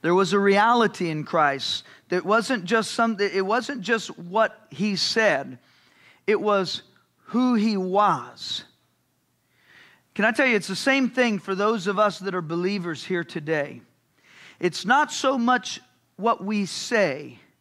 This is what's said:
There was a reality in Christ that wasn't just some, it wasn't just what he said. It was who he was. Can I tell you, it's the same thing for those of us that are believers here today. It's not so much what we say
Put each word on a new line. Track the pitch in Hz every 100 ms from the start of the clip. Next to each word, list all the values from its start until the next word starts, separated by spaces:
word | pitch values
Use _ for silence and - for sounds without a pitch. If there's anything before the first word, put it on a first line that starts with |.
There | 160
was | 180 190
a | 202
reality | 196 196 220 240 220 - 175
in | 156
Christ | 147 170 147 139 - - - - _
that | 180
wasn't | 180 220 214 254
just | 170 226 220
some, | - 233 208
it | 202 170
wasn't | 190 226 226 277
just | 185 226 - -
what | 175 196 220 - _
he | 135 208 196
said. | - 220 220 143 131 127 _ _ _ _ _ _ -
It | 214
was | 208 202 180 - - _ _ _
who | - 226 254
he | 240 214 208
was. | 185 190 208 139 - - - - - _ _ _ _ _ _ _ _ _ _ - - _ _
Can | -
I | 214
tell | 233 269
you, | 220
it's | 170
the |
same | 185 - 269 254
thing | 240 247 202
for | 175
those | 185 208 226 175
of | 196
us | 208 -
that | 190
are | 185
believers | 160 170 180 202 170 151
here | - 180
today. | 165 175 151 156 143 127 _ _ _ _ _ - - -
It's | 175 - 180
not | 262 294
so | - 269 269
much | 233 247 - - _ _ _ _
what | 208 233
we | 190 214
say | 196 - - 233 185 135 139 120 _ _